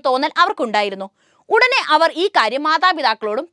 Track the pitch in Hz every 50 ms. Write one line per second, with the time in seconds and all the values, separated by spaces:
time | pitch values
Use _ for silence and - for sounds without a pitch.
0 | 240 269 254 262 294 311 - 320 349 392 415 - 262 226 214 208 208 202 190 196
1 | 190 196 _ _ _ _ _ _ _ - 403 466 508 494 539 466 247 269 311 311
2 | 330 320 - 311 370 415 - 285 226 214 240 277 302 311 320 320 359 370 359 311
3 | 269 226 220 - 220 208 214 254 339 -